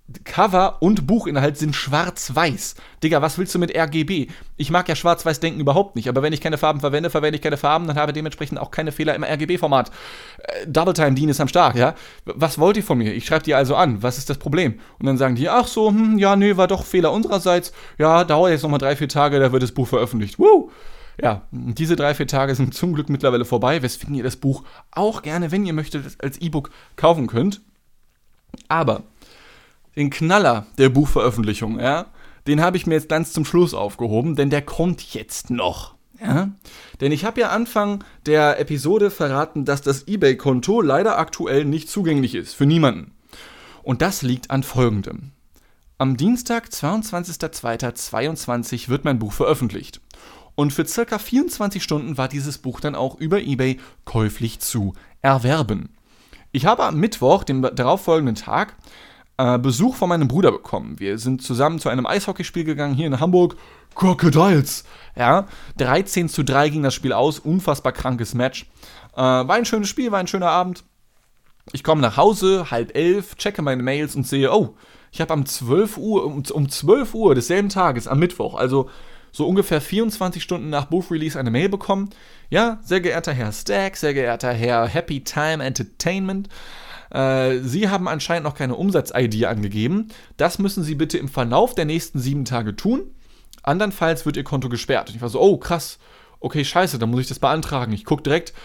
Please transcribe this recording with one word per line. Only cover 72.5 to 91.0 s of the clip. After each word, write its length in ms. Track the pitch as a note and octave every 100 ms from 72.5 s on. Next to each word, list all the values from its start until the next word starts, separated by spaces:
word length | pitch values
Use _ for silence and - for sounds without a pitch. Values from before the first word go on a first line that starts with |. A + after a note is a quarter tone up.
| F#3+ E3
halb 240 | A#2 A#2
elf, 420 | C#3+ E3+ G3 F#3 -
checke 260 | G#3 G3+
meine 200 | C#3+ B2+
Mails 320 | B2+ C#3+ D3+
und 120 | C#3+ -
sehe, 260 | C#3 C3
oh, 240 | G#3 D3 - - - _
ich 120 | -
habe 100 | D#3+
am 140 | D#3 C3+
zwölf 500 | - A#2+ D#3+ G#3+ -
Uhr, 300 | G#3+ G3+ D3
um, 160 | C#3+ C3+
um 160 | D3+ C#3
zwölf 460 | - D3 C4+ A#3+
Uhr 200 | A3 G3+
desselben 360 | B2+ A#2 F#3+ G3+
Tages, 380 | G3 E3+ A#2+ -
am 100 | C3+
Mittwoch, 380 | F3 - - -
also 340 | B2+ C3+ C3 - - - -
so 140 | - D3+
ungefähr 340 | G3 G3 D#3
vierundzwanzig 640 | - G#3 A3+ - F#3 F3+
Stunden 280 | - - D3+
nach 160 | D3 C#3
Buchrelease 520 | F3+ F3+ D#3+ D#3 C#3+
eine 140 | B2
Mail 160 | A#2+ G3
bekommen. 420 | G3+ - G3 G3+ - - - -
Ja, 320 | E3 A#3 A3
sehr 180 | - F#3
geehrter 320 | F3 D#3+ D#3+
Herr 200 | B2+ G#2+
Stack, 440 | G#2+ - G3 F#3+ -
sehr 160 | D3+
geehrter 400 | C#3 A#2+ A#2 B2+
Herr 360 | A2+ A#2+ A#2 A2+
Happy 340 | E3 E3+ C#3
Time 400 | - D3 D#3 D3+
Entertainment, 840 | C3 - - - F3 F#3+ F#3+ G3 - - - - - - -
äh, 480 | - C3+ C3 C3 B2+
Sie 300 | C3 E3 G3+
haben 200 | G3 F3
anscheinend 340 | D3+ - E3+
noch 120 | D3
keine 200 | C#3+ B2+
Umsatz-I 540 | - G3 E3+ - B2+ A#2+
D 180 | G#2+ A2
angegeben. 600 | A2 G2+ G#2+ A#2 G3+ A3 - - -
Das 220 | D#3 -
müssen 240 | G3 G3
Sie 140 | D#3
bitte 200 | D3